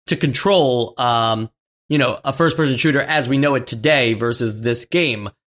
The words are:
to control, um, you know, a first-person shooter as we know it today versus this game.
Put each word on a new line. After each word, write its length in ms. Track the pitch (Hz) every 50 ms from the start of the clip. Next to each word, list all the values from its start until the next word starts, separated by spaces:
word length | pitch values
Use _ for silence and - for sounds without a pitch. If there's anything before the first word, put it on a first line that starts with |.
| _ -
to 80 | 160
control, 800 | - - 143 131 - - 196 202 180 147 131 123 120 113 110 - -
um, 520 | 123 120 117 117 113 113 113 110 113 113 _ _ _ _ _ _ _ -
you 100 | 147 147
know, 200 | 131 127 - - -
a 80 | 139
first-person 440 | 135 - 165 160 - 165 156 139 131
shooter 240 | 117 - 156 135 139
as 280 | - - 160 151 127 120
we 80 | 139 135
know 160 | 143 147 139
it 120 | 127 123
today 480 | - 120 113 107 151 151 139 123 117 113
versus 460 | 104 117 117 117 - 123 113 107 107
this 260 | 110 117 117 117 -
game. 440 | - - 175 165 143 113 107 101 104 - _ _ _ _